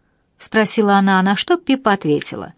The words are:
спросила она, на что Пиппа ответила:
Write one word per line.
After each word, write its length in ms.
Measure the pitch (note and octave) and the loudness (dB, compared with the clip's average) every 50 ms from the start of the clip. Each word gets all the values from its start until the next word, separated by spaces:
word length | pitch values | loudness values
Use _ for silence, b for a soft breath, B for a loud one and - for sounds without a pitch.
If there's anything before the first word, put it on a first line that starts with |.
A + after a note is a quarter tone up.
| _ _ _ _ _ _ _ _ | _ _ _ _ _ _ _ _
спросила 600 | - - - A3 G#3+ G#3 - A3+ G#3 G3+ G3+ G3 | -18 -4 0 0 0 0 0 0 2 2 4 4
она, 220 | G3 G3 F#3+ F#3 | 4 4 2 2
на 120 | F#3 G3 G3+ | 2 0 0
что 220 | - - - F4+ | -2 -2 -2 -2
Пиппа 360 | F4 - - C4+ C4 - G#3+ | -2 0 -2 -4 0 0 -2
ответила: 600 | G3 G3 - D3+ D3 E3 - - - G#2 F#2 - - | -2 0 0 -2 -2 -2 -2 -6 -10 -10 -12 -14 -16